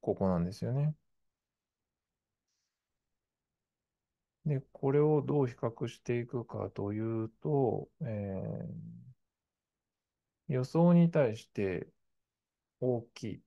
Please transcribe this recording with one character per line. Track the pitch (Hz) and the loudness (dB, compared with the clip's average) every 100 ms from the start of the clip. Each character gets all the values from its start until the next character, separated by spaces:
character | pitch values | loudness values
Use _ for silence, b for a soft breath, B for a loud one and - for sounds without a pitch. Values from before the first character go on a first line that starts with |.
こ | - 98 | -2 0
こ | 95 | 2
な | 90 | 2
ん | |
で | 85 | 0
す | 95 | -4
よ | 117 | -4
ね。 | 131 151 151 _ _ _ _ _ _ _ _ _ _ _ _ _ _ _ _ _ _ _ _ _ _ _ _ _ _ _ _ _ _ _ _ _ _ - | 0 0 -2 _ _ _ _ _ _ _ _ _ _ _ _ _ _ _ _ _ _ _ _ _ _ _ _ _ _ _ _ _ _ _ _ _ _ -4
で、 | 139 - | -4 -4
こ | - 139 | -4 0
れ | 143 | 4
を | 151 151 | 4 2
ど | 135 147 | 2 0
う | 131 | 0
比 | |
較 | 120 123 113 120 | -2 -6 -4 -8
し | - | -8
て | - 120 | -4 -4
い | 120 | -2
く | 123 | -6
か | 113 107 98 | -6 -6 -6
と | - 101 | -4 -4
い | 104 110 113 | -2 -2 -2
う | 110 _ | -4 _
と、 | 151 143 127 104 - _ | -2 2 2 0 -6 _
え | 139 104 101 95 107 107 - 107 110 113 120 - _ _ _ _ _ _ _ _ _ _ _ _ - | -6 -6 -4 -6 -6 -8 -8 -10 -14 -16 -20 -20 _ _ _ _ _ _ _ _ _ _ _ _ -4
ー、 | |
予 | 131 | -2
想 | 127 160 175 | 0 4 6
に | 175 170 | 8 6
対 | 165 131 107 | 4 2 0
し | - | -8
て | - 98 87 87 _ _ _ _ _ _ _ _ _ | -2 -2 -2 -6 _ _ _ _ _ _ _ _ _
大 | 127 120 113 | -2 -2 -4
き | - 113 | -10 -10
い。 | 92 | -10